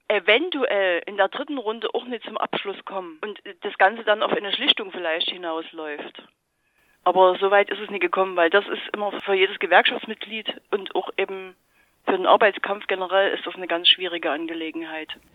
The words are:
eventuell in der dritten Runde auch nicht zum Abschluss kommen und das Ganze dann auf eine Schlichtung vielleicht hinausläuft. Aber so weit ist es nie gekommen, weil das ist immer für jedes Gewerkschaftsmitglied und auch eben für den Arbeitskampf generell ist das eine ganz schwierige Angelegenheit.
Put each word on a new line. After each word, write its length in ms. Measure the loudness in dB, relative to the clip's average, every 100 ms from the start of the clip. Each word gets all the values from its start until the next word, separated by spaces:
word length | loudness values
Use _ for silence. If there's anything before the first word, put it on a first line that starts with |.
| -2
eventuell 920 | 0 4 4 2 -2 0 2 2 0 -2
in 100 | 0
der 140 | 0
dritten 280 | -2 -8 -6
Runde 300 | -6 -4 -4
auch 120 | -6 -6
nicht 200 | -10 -8
zum 120 | -6
Abschluss 460 | -4 -4 -6 -10 -10
kommen 340 | -10 -10 -12
und 180 | -12 -12 -16 -10
das 160 | -6 4
Ganze 260 | 4 4
dann 200 | 0 2
auf 100 | 2
eine 180 | -2 -2
Schlichtung 400 | -2 0 0 -2
vielleicht 380 | -6 -4 -2 -4
hinausläuft. 920 | -6 -6 -6 -8 -10 -10 -8 -10 -16 -20 _ _ _ _ _ _ _
Aber 340 | 2 6 6 6
so 100 | 4
weit 200 | 4 4
ist 100 | 0
es 100 | -6
nie 100 | -2
gekommen, 360 | -2 0 0 2
weil 140 | 4
das 180 | 4 2
ist 140 | -6 -8
immer 180 | -6 -4 -4
für 120 | 0
jedes 240 | 2 2 0
Gewerkschaftsmitglied 1000 | 4 4 4 0 -6 -10 -10 -10 -10 -12 -4
und 220 | -6 -4 -4
auch 140 | -4 -4
eben 380 | -4 -6 -14 -20 _ _ _ _
für 100 | -2
den 120 | 2 6
Arbeitskampf 640 | 6 6 2 -4 -6 -4
generell 440 | -4 0 2 2
ist 140 | 0 -6
das 80 |
eine 140 | -8 -4
ganz 200 | 0 4
schwierige 440 | 4 2 -4 -4
Angelegenheit. 880 | -4 -4 -6 -8 -8 -10 -10 -12 -16 _